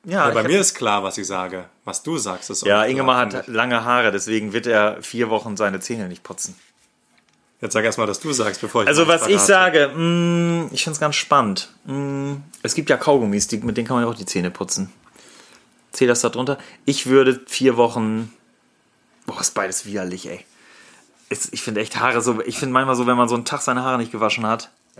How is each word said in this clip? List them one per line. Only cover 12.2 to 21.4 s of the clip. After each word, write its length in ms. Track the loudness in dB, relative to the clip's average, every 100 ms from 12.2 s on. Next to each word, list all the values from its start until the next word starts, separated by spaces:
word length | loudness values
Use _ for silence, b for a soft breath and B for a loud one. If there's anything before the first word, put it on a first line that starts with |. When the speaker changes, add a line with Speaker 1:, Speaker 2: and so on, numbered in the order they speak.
| -6 -8 -12 -10
Speaker 1:
es 100 | -4
gibt 160 | -4 0
ja 60 | 2
Kaugummis, 520 | 4 4 4 0 -2
die, 80 | -4
mit 180 | -4 -4
denen 100 | -2
kann 80 | 0
man 80 | 0
ja 40 |
auch 60 | -4
die 100 | -6
Zähne 260 | -4 -4
putzen. 380 | -6 -6 -6 -8 -10 _ B B B B B B _ _
Zählt 180 | 0 2
das 120 | 4
da 80 | 0
drunter? 280 | -2 -4 -4 B B -4
Ich 220 | -2 4
würde 340 | 6 6 2 -4
vier 300 | 2 2 4
Wochen, 560 | 2 2 -2 -4 -8 -14 _ _ _ _ _ _ _ _ -14
boah, 160 | -6
ist 120 | -4
beides 320 | -2 -4 -4 -6
widerlich, 440 | -6 -6 -8 -12
ey. 160 | -14 -16 b b b b b b _ _
Ist, 240 | -8